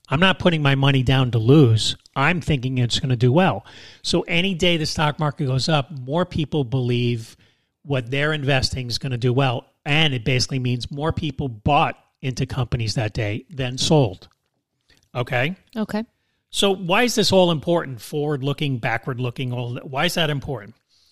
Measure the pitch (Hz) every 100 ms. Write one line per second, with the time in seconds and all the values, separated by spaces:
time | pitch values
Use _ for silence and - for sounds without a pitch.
0 | - 143 190 180 185 165 143 135 139 135
1 | 123 135 123 113 110 156 123 110 - -
2 | _ - 143 180 - 147 127 131 117 -
3 | 131 120 123 147 185 101 - - - -
4 | - 175 - 170 196 170 175 170 151 -
5 | 151 143 151 - 139 131 143 156 131 143
6 | 123 160 175 - 143 156 123 131 123 123
7 | 120 117 113 - _ _ _ _ 147 135
8 | 117 139 151 151 135 135 - 135 120 110
9 | 139 123 123 120 135 120 - _ 151 147
10 | 156 127 107 127 - 135 123 123 - 143
11 | 156 165 156 - 143 110 156 147 139 -
12 | _ _ 135 120 135 - 120 120 110 -
13 | 107 - 104 104 - 131 127 127 - 156
14 | 113 95 - _ _ _ _ _ _ _
15 | _ 123 123 123 143 190 _ 226 208 208
16 | 226 _ _ _ _ - 202 196 170 202
17 | 247 226 196 190 180 160 175 170 139 120
18 | - 151 147 143 139 139 147 127 123 117
19 | - 123 127 - 127 123 123 123 160 135
20 | 175 180 156 143 - 123 101 - _ _
21 | _